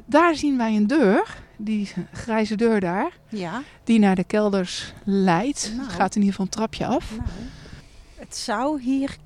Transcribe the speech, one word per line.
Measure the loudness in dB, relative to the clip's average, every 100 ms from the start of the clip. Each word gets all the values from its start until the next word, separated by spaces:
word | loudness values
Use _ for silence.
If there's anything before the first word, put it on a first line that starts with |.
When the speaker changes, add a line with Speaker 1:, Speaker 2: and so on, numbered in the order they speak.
| 2
Speaker 1:
daar | 6 6 4
zien | 0 0
wij | 2 2
een | 4
deur, | 4 4 4 0 -6 -20 -10
die | -4 -4 -4 -6 -10
grijze | -8 -4 0 0 0
deur | 2 2
daar, | 0 -2 -4 -6 _
Speaker 2:
Ja. | -8 -6 -8 -10 -6
Speaker 1:
die | 2 6
naar | 6 4
de |
kelders | 0 0 2 0 -2 -6 -12 -10 -2
leidt. | 2 4 2 0 -4 -6 -8
Speaker 2:
Nou. | -6
Speaker 1:
Het | -2
gaat | -2 2
in |
ieder | 0
geval | 0 -4
een |
trapje | -4 -4 -4 -2
af. | -2 -4 -8
Speaker 2:
Nou, | -8 -10 -12 -14 -18 -20 -20 -20 -20 -20
het | -16 -10
zou | -6 -2 -2 -2
hier | -2 -2 -2 -6